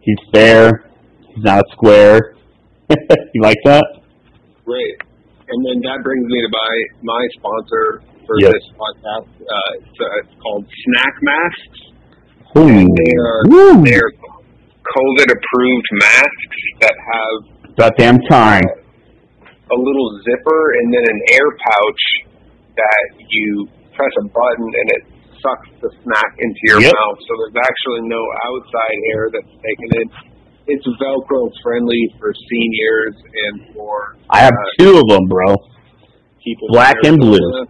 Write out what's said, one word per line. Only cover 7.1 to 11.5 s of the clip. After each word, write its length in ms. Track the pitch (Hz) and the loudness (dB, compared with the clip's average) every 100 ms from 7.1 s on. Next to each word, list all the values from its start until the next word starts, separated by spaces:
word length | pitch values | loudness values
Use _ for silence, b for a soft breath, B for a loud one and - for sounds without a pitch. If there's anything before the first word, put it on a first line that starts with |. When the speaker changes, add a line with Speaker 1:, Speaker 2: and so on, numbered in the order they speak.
| 117 123 - | -6 -6 -8
Speaker 2:
sponsor 640 | 104 110 104 113 110 107 _ _ _ | -8 -8 -6 -4 -4 -6 _ _ _
for 100 | 107 | 2
Speaker 1:
Yes. 140 | 98 | 2
Speaker 2:
this 160 | 107 - _ | 2 -4 _
podcast. 560 | 107 - 110 107 107 _ | -14 -14 -12 -12 -12 _
Uh, 400 | - 104 98 - | -10 -8 -8 -10
it's, 160 | _ _ | _ _
uh, 240 | 110 104 | -10 -8
it's 140 | 104 _ | -12 _
called 220 | 113 104 104 - | -12 -10 -12 -14
Snack 300 | - 123 131 - | -6 -2 -4 -4
Masks. 560 | 143 147 175 | -6 -4 -4